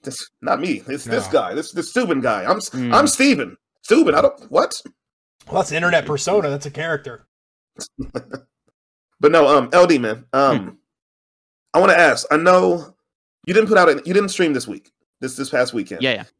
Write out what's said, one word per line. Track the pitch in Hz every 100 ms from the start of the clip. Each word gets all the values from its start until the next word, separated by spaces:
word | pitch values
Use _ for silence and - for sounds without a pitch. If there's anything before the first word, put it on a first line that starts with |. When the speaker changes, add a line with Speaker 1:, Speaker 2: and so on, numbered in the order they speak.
Speaker 1:
This, | - 135 - _
not | - 190
me. | 196 117 -
It's | 139
this | - - -
Speaker 2:
No. |
Speaker 1:
guy. | 151 92
This, | 110 156
this | - 160
Steuben | 240 233 143
guy. | 123 107 92
I'm | 196
s-, | -
Speaker 3:
Mm. | 127 123
Speaker 1:
I'm | 190 285
Stephen. | - 269 208 120 - _ _
Steuben. | - 302 311 147
I |
don't, | - - -
what? | - 330 - - _ _ _ _ _ _
Speaker 2:
Well, | 175
that's | 190
an | 156
internet | 175 170 143
persona. | 143 156 202 156
That's | 143 143
a |
character. | 143 160 151 135 117 _
Speaker 1:
<laughs> | _ _ _ _ - - - - 123 123 135 _ _ _ _ _ _ _ _
But | 147
no, | 165 147
um, | 143 120
L | 175 180
D, | 156
man. | 117 113 -
Um, | 135 139 120
Speaker 3:
Hmm. | 92 - _ _ _ _ _ _ _ _ _
Speaker 1:
I | -
wanna | 190
ask. | 170 165 120 -
I | 147
know | 170 185 185 175 147 _ _ _ _ _ -
you |
didn't | 185 220
put | 208
out | 175
a, | 143 -
you |
didn't | 185 202
stream | - 175
this | 135 117
week. | 101 _ _ _ _
This, | 131 127
this | 135
past | 135 123
weekend. | 120 95 87
Speaker 3:
Yeah, | 131
yeah. | 110 -